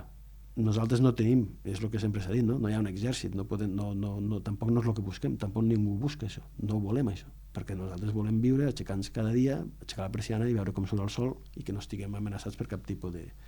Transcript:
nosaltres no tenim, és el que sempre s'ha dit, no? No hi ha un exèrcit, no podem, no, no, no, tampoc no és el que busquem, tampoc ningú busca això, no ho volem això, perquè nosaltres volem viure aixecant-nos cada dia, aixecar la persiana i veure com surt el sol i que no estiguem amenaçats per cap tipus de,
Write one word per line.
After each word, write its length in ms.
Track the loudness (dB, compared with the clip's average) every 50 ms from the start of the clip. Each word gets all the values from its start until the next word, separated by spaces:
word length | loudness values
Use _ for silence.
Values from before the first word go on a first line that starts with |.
| 0 -6 -14 -18 -18 -18 -18 -18 -18 -8 0 2
nosaltres 420 | 4 4 4 4 4 4 6 6
no 120 | 8 6 6
tenim, 300 | 6 6 6 6 6 6 4 -2 -6 -6
és 160 | -6 -4 -4
el 100 | -4 -2
que 100 | -2 0
sempre 200 | 0 0 0 0 -2
s'ha 100 | 0 2
dit, 100 | 2 4
no? 120 | 4 2 2
No 100 | 2 0
hi 60 | 2
ha 60 | 2
un 80 | 0 0
exèrcit, 460 | 0 -2 -2 -2 -2 -2 -4 -4 -4
no 100 | -4 -4 -2
podem, 240 | -2 -2 -2 -2 -2
no, 180 | -2 -2 -2 -2
no, 220 | -2 -2 -2 -2 -2
no, 220 | -2 -2 -2 -2 -2
tampoc 280 | -4 -4 0 2 2 4
no 100 | 4 4
és 60 | 2
el 60 | 0 0
que 80 | -2
busquem, 320 | -4 -4 -2 -2 -2 -2 -2
tampoc 240 | -4 -2 0 2 4
ningú 300 | 4 6 4 4 2 2 0
busca 260 | 0 -2 -2 -4 -6 -8
això, 160 | -8 -10 -12 -12 -8 -4 -2
no 120 | 0 0 0
ho 40 | 0
volem 280 | 2 2 2 2 0 0
això, 160 | -4 -8 -14 -16 -16 -18 -10 -10
perquè 220 | -8 -6 -6 -6 -6
nosaltres 360 | -4 -6 -6 -4 -4 -2 0
volem 260 | 0 0 2 2 4 4
viure 240 | 6 4 4 4 2
aixecant-nos 440 | 0 -2 -4 -4 -2 -2 -4 -2 -2
cada 160 | 0 0 4 4
dia, 240 | 4 4 4 2 0 -4 -6 -10 -12 -12
aixecar 220 | -10 -6 -6 -4 -4
la 60 | -2
persiana 340 | -4 -2 -2 0 0 2 2
i 80 | 2 2
veure 160 | 2 0 0
com 120 | -2 -2 0
surt 160 | 0 0 0
el 80 | -2 -2
sol 240 | -2 -2 -2 -2 -6 -10 -14 -14
i 80 | -10 -8
que 120 | -6 -6
no 80 | -6 -6
estiguem 320 | -6 -8 -6 -6 -6 -6 -4
amenaçats 400 | -4 -6 -6 -6 -6 -8 -6 -6
per 80 | -6 -6
cap 120 | -6 -6 -4 -6
tipus 280 | -6 -4 -4 -6 -6
de, 100 | -8 -10 -12 -14 -16 -18